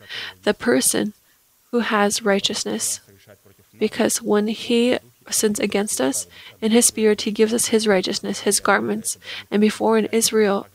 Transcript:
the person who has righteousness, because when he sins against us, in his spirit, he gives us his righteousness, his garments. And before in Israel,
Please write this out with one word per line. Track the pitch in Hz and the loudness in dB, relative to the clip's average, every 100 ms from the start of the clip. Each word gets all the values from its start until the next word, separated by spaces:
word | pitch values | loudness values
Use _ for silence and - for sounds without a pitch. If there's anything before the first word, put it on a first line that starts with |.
| - - - - | -16 -14 -14 -6
the | - | -2
person | 208 - 254 240 226 214 - _ _ _ _ _ | -2 2 2 2 0 -2 -6 _ _ _ _ _
who | 240 | -4
has | 214 220 202 202 | 0 0 0 0
righteousness, | 220 196 - 208 - 214 - - - 98 - 101 _ _ _ 110 | 0 0 -2 -4 -6 -4 -6 -8 -12 -20 -20 -20 _ _ _ -4
because | 214 - 214 - | -2 0 0 0
when | 226 208 208 | 0 0 0
he | 220 - 240 240 254 - _ - | -4 0 2 2 0 -6 _ -8
sins | - 220 208 | -2 0 0
against | 214 202 214 - | -2 -2 -2 -2
us, | 262 269 - - - - | -2 -2 -8 -16 -20 -6
in | 220 | 2
his | 226 | 4
spirit, | 240 - 220 214 | 4 2 2 2
he | - | 0
gives | 208 220 | 0 2
us | 233 - | 0 0
his | 226 214 | 0 2
righteousness, | 190 190 208 202 202 | 2 0 -4 -6 -6
his | - 202 | -2 0
garments. | - 202 220 214 - - - - - | 2 0 0 -4 -6 -10 -12 -16 -4
And | 208 | 2
before | 214 - 214 220 | 2 2 2 2
in | 208 | 2
Israel, | 226 226 220 214 196 - | 0 0 2 2 0 -4